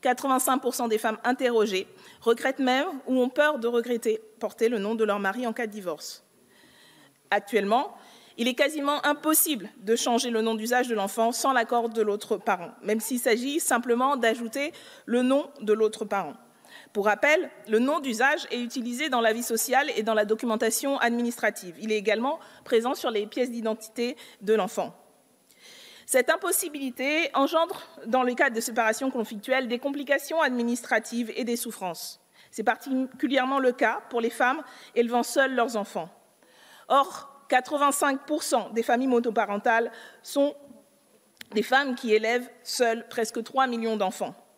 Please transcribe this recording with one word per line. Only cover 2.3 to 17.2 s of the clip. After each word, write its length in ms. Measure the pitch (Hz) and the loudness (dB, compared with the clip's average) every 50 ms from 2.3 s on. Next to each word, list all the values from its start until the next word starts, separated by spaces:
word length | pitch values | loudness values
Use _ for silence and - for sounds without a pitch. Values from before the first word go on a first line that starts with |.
| 233 240 - 262 269 - | 2 2 2 -2 -2 0
même 280 | 269 254 254 262 285 370 339 269 - - | 2 2 2 2 2 -2 -4 -8 -4 0
ou 140 | 262 254 | 2 2
ont 80 | 247 247 | 2 2
peur 280 | 254 - 294 302 302 277 | 2 2 4 4 4 0
de 120 | 226 233 | -2 0
regretter 520 | 240 240 233 240 247 226 - 240 220 220 - - - - | 0 0 0 0 -2 -2 0 0 0 -2 -2 -12 -14 -8
porter 300 | - 208 - - 233 226 | -8 -8 -2 0 0 2
le 100 | 240 220 | 2 0
nom 180 | 196 208 226 | -2 -2 0
de 100 | 226 220 | 0 2
leur 120 | 214 202 202 | 2 2 0
mari 300 | 202 190 196 240 254 233 | 0 -2 -2 -2 -4 -4
en 60 | 220 | -4
cas 120 | - 240 | -4 -6
de 60 | 220 | -6
divorce. 540 | 202 214 190 180 156 147 - - - - _ _ _ _ _ _ _ _ - - _ - - - - _ - _ _ _ _ _ | -6 -8 -8 -8 -8 -8 -10 -14 -16 -16 _ _ _ _ _ _ _ _ -20 -20 _ -20 -20 -20 -20 _ -20 _ _ _ _ _
Actuellement, 640 | 196 208 202 - - 214 196 202 214 247 294 403 - - - - - - - - - - | -2 -2 -2 0 0 0 2 4 2 2 0 -2 -8 -16 -20 -20 -20 -20 -20 -20 -8 -4
il 120 | 233 247 | -2 -2
est 40 | 254 | 0
quasiment 520 | - 294 277 302 311 277 285 294 294 - | 2 0 0 0 -2 -2 -2 -2 0 2
impossible 640 | 294 294 302 302 302 311 311 - 339 302 226 175 - - - | 0 0 0 0 0 2 2 2 0 -2 -4 -6 -12 -16 -14
de 180 | 185 196 226 | -2 0 0
changer 340 | 233 - 285 240 233 254 247 | 0 2 2 2 2 0 0
le 120 | 233 220 | -2 0
nom 140 | 220 226 226 | 0 0 -2
d'usage 340 | 220 214 226 240 247 247 247 | -2 -2 0 0 0 2 0
de 40 | 233 | 0
l'enfant 380 | 214 196 196 - - 226 233 | -2 -2 -2 0 0 0 0
sans 220 | 240 - - 277 269 | 0 0 0 2 2
l'accord 340 | 247 233 226 254 240 233 233 | 2 0 2 0 0 0 0
de 140 | 214 226 | 0 0
l'autre 340 | 214 208 202 214 - - 226 | 0 0 0 -4 -2 -4 -4
parent, 360 | 190 - - 202 180 214 226 - - | -4 0 -2 -2 -2 -2 -12 -16 -12
même 180 | - 190 214 220 | -4 -2 -2 -2
s'il 180 | 220 - 262 247 | -2 -4 -6 -2
s'agit 440 | - 262 226 233 240 277 285 320 | 0 0 0 0 0 -2 -2 -2
simplement 560 | - - 269 240 240 254 233 233 254 269 285 262 | 0 0 0 0 2 0 0 2 2 0 0 2
d'ajouter 560 | 233 233 220 226 240 226 - 269 285 302 - - - - - - - | 2 0 0 0 -4 -8 -4 -4 -4 -4 -6 -12 -20 -20 -20 -20 -8
le 160 | - 220 247 | -2 0 2
nom 280 | 254 254 269 285 320 - - - | 2 4 2 2 0 -2 -10 -12
de 100 | 214 208 | 0 0
l'autre 320 | 214 220 220 214 214 - 220 | 2 4 2 0 0 -2 -6
parent. 300 | 202 208 196 180 151 135 - - - _ _ _ - - - - - | -4 -2 -4 -4 -4 -10 -14 -20 -20 _ _ _ -20 -20 -20 -20 -10
Pour 140 | _ 208 196 | _ 0 2
rappel, 440 | 214 208 202 | 2 2 4